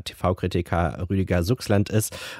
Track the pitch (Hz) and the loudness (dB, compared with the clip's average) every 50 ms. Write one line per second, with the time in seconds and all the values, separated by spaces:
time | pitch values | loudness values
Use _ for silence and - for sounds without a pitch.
0 | - - - - - 90 90 - - 90 - 90 87 - 90 85 87 76 53 - | -6 -12 -6 -2 0 0 0 2 0 -2 0 0 0 0 2 2 2 0 0 -4
1 | 90 - 101 95 92 - 92 90 87 92 131 - - - 104 101 101 - - 110 | -4 -2 0 0 2 2 2 2 2 2 0 -2 0 2 2 2 2 2 2 0
2 | 110 - - - - - - - | 0 0 -4 -10 -12 -12 -14 -8